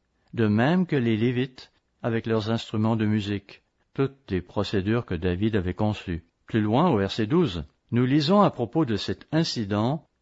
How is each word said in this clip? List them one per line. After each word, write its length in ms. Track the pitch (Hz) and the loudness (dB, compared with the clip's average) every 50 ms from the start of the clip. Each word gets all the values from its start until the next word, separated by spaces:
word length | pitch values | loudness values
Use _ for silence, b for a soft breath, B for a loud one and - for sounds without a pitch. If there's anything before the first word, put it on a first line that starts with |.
| _ _ _ _ _ _ - | _ _ _ _ _ _ -2
de 120 | 117 113 | 0 2
même 400 | 104 104 107 120 143 180 190 180 | 2 4 4 4 2 2 2 2
que 80 | - 160 | 0 0
les 220 | 135 120 117 110 | 0 2 2 2
Lévites 560 | 104 113 127 123 123 131 135 - - - - _ _ _ _ _ _ - | 2 2 0 0 0 -4 -4 -6 -14 -20 -20 _ _ _ _ _ _ -4
avec 240 | 123 113 113 - | -4 -2 -2 -2
leurs 240 | 117 113 110 104 110 | 0 -2 0 0 0
instruments 440 | 117 113 - - - 110 107 110 117 | -2 -2 -4 -4 -2 0 2 2 2
de 120 | 110 110 | 2 2
musique, 560 | 107 107 107 98 101 104 98 - - - - _ _ _ _ _ _ _ | 2 2 0 0 -2 -4 -6 -6 -10 -20 -20 _ _ _ _ _ _ _
toutes 220 | - 131 131 - - _ - | -2 -2 -2 -4 -10 _ -4
des 120 | 98 90 | -4 -4
procédures 640 | - - - 107 98 - - 98 90 104 113 - - | -4 -4 -4 -4 -4 -2 -2 -2 0 0 0 -2 -2
que 120 | - 92 | -4 -6
David 400 | 82 87 92 87 90 107 113 104 | -2 -2 -2 0 0 0 0 0
avait 180 | 101 87 92 90 | 0 -2 -2 -2
conçues. 500 | - 107 107 101 - - 98 85 82 - _ _ _ _ | -2 -2 -2 -2 -4 -6 -8 -8 -8 -8 _ _ _ _
Plus 140 | - - 113 | -4 -2 -2
loin, 300 | 107 107 110 131 175 180 | 0 2 2 2 2 2
au 80 | 131 101 | 2 0
verset 280 | 98 95 - - 110 | 0 -2 -2 -4 -2
douze, 380 | 104 147 180 175 117 87 82 76 - _ _ _ _ | 0 2 0 0 0 -2 -6 -10 -10 _ _ _ _
nous 160 | 113 117 127 | 0 0 2
lisons 360 | 127 139 156 143 147 196 208 196 | 2 2 2 2 4 4 4 4
à 80 | 156 | 4
propos 340 | - - 120 104 - 165 160 | 2 -2 -4 -2 0 0 0
de 100 | 120 107 | 0 0
cet 320 | 98 - - 95 - - - 156 | -2 -2 -4 -6 -8 -6 -4 -2
incident 760 | 160 165 - - 123 107 95 104 104 110 123 151 165 - _ _ _ | 0 0 0 -2 -4 -4 -2 0 0 0 0 -2 -4 -8 _ _ _